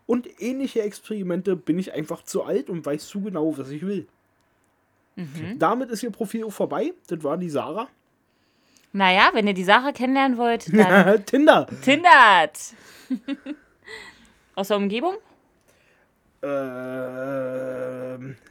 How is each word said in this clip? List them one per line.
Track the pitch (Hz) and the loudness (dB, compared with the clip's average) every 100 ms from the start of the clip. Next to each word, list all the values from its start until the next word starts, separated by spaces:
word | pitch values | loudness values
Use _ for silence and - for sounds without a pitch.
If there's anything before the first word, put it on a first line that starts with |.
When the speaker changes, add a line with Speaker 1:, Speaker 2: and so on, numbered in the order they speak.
Speaker 1:
und | - 247 - - | -4 -4 -4 -10
ähnliche | 233 262 269 233 | -8 -6 -4 -4
Experimente | 208 - - 214 180 175 202 180 | -4 -8 -12 -8 -6 -4 -2 -4
bin | - 165 | -2 -4
ich | 185 | -4
einfach | 139 156 170 | -8 -8 -10
zu | - 190 | -8 -8
alt | - 196 254 | -4 -4 -4
und | 175 | -8
weiß | 143 151 - | -6 -8 -8
zu | 202 | -10
genau, | 208 180 160 143 | -8 -4 -4 -4
was | 131 | -10
ich | 151 185 | -10 -8
will. | 196 - _ _ _ _ _ _ _ _ _ _ - | -8 -10 _ _ _ _ _ _ _ _ _ _ -16
Speaker 2:
Mhm. | 165 156 165 254 | -14 -12 -12 -4
Speaker 1:
Damit | - 240 254 | -2 -2 -4
ist | 220 | -8
ihr | 240 | -10
Profil | 196 214 226 | -8 -8 -8
auch | 220 | -10
vorbei. | - 170 147 285 359 - | -6 -4 -4 -6 -8 -12
Das | 170 | -8
war | 147 170 | -6 -6
die | 180 | -4
Sarah. | 139 117 185 247 _ _ _ _ _ _ _ _ _ _ | -6 -6 -8 -12 _ _ _ _ _ _ _ _ _ _
Speaker 2:
Naja, | 196 185 185 269 | 0 4 6 6
wenn | 294 208 | 4 0
ihr | |
die | 190 | 0
Sarah | 185 214 269 | 4 4 4
kennenlernen | 269 247 269 269 233 | -4 -2 0 0 0
wollt, | 240 233 151 | 0 -2 0
dann | 208 185 190 175 214 - | 2 6 6 6 4 2
Speaker 1:
<laughs> | |
Tinder. | 269 311 220 139 - | 2 6 6 4 -4
Speaker 2:
Tindert. | - 294 349 302 226 185 156 - - - - - - | 0 4 8 10 10 8 4 -4 -18 -20 -20 -20 -10
<laughs> | 254 - 277 269 302 _ _ - 440 - - _ _ _ | -10 -8 -12 -12 -16 _ _ -20 -20 -20 -20 _ _ _
Aus | - 196 | -8 -2
der | 208 | 0
Umgebung? | 202 220 330 415 _ _ _ _ _ _ _ _ _ _ _ _ | 0 -2 -4 -6 _ _ _ _ _ _ _ _ _ _ _ _
Speaker 1:
Ähm, | 143 139 135 127 127 131 127 127 135 135 131 131 131 127 127 127 127 127 131 127 _ | -8 -6 -6 -10 -10 -8 -8 -8 -8 -6 -6 -8 -8 -8 -8 -10 -12 -12 -14 -18 _